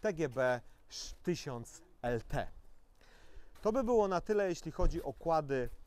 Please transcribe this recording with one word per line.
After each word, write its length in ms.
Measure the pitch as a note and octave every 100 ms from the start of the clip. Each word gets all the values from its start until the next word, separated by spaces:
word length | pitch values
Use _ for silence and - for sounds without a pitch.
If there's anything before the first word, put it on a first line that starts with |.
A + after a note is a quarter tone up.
T 120 | A3
G 160 | E3 D3+
B 320 | B2 B2+ B2 - - - - - -
tysiąc 580 | - E3+ - B2 A#2 - - -
L 200 | A#2+ A#2+
T. 260 | - - G2+ - - - - - - - - - - -
To 100 | G#3+
by 120 | A3+
było 240 | A#3+ A#3+ G3+
na 140 | F#3
tyle, 280 | - G#3+ G3
jeśli 220 | F3 -
chodzi 320 | - F3 D#3+
o 100 | C3+
kłady 560 | - E3 D#3+ D3 C3+ A#2+ -